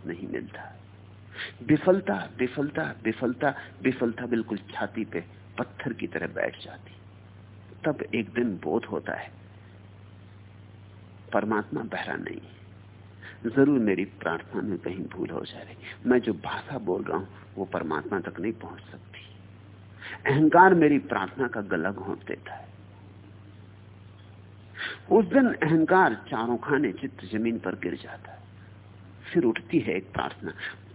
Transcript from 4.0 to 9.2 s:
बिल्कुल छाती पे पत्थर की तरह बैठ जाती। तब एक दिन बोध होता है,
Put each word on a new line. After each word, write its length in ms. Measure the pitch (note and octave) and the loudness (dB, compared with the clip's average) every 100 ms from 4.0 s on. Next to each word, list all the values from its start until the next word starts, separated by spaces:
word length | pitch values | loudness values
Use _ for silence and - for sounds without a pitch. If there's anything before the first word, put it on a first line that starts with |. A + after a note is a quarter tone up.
| A#2 A2 A#2+ | -2 -2 -2
बिल्कुल 320 | A#2 A2 G2+ | -2 -2 -8
छाती 460 | G2 - G2+ G2 | -8 -8 -6 -6
पे 200 | G#2+ E3 - - - - | -6 -6 -8 -18 -14 -8
पत्थर 340 | A#2 - C3 | -8 -6 -8
की 140 | A2+ - | -6 -6
तरह 200 | - - | -6 -6
बैठ 380 | - - - | -2 -4 -4
जाती। 320 | - - - - - - - - - - - - | -16 -16 -20 -20 -20 -20 -20 -20 -20 -20 -20 -4
तब 180 | D#3+ C#3+ - | -2 -2 -2
एक 140 | A#2 G2+ | -4 -2
दिन 320 | A2 A#2+ F2+ | -2 -2 -2
बोध 200 | D#2 G#2+ | -2 -2
होता 300 | - E2 - | -2 -6 -4
है, 160 | - | -8